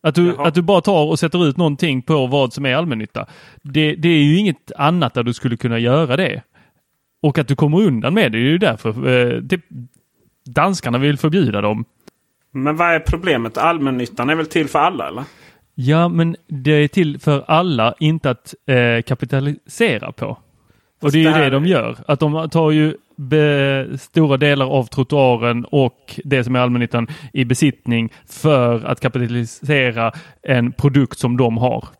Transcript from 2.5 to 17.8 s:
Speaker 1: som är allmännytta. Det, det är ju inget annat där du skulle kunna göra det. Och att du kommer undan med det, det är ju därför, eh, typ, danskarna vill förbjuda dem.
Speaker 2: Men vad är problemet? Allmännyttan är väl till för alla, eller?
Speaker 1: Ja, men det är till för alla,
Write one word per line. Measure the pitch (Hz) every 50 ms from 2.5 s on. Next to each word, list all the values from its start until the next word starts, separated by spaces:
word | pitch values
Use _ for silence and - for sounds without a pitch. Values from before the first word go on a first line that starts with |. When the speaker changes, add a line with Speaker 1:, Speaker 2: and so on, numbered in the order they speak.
Speaker 1:
som | - - 143
är | 135 127
allmännytta. | 147 170 170 123 110 107 - _ - 98 - - - - - - -
Det, | _ 147 135 156 156 151 151
det | 170 151 170
är | 170 156
ju | 143 147 156
inget | 185 214 202 - _ _ - -
annat | - 143 151 170 180 151 120 _
där | 131
du | 117 120
skulle | 117 - - 135 120
kunna | 113 - 120 117 117
göra | 117 120 127 156 165 131 123
det. | 160 190 147 - - - _ _ _ _ _ _ _ _ _ _ _ _ _ _ _
Och | - 151 135 165
att | 143 113
du | 139
kommer | - 156 147 151 180
undan | 220 190 131 110 - 123 175
med | 220 202 127
det, | 107 113
det | 120
är | 135
ju | 160 180
därför, | 214 165 113 107 - 117 107 123 135 131
eh, | 127 123 123 120 120 120 123 139
typ, | 185 180 _ _ - 131 120 - _ _ _ _ _ _ _ _ _ _ _
danskarna | - 120 139 151 196 190 170 - 123 117 135
vill | 135 147 147 -
förbjuda | - 156 156 196 165 117 101 101
dem. | 101 104 107 110 117 _ _ _ _ - _ _ _ _ _ _ _ _
Speaker 2:
Men | _ 131 131 147 156
vad | 160 175 170 170
är | 160
problemet? | 160 - 175 170 185 185 - - 117 113 - -
Allmännyttan | 117 165 170 160 139 135 131 123 123 113 - - 120 139
är | 156
väl | 165 160
till | 156 - 165 156 135
för | - 156
alla, | 147 175 190 135 82 69
eller? | 85 117 143 - - _ - - _ _ _ _ _
Speaker 1:
Ja, | - 123 131 151 165 170 175
men | 175 165 165 165 165 - _ _
det | 156 135 127 147
är | 151 147 147 143
till | - 202 175 151 143 -
för | - 156 147 139 -
alla, | - - 160 180 190 151 117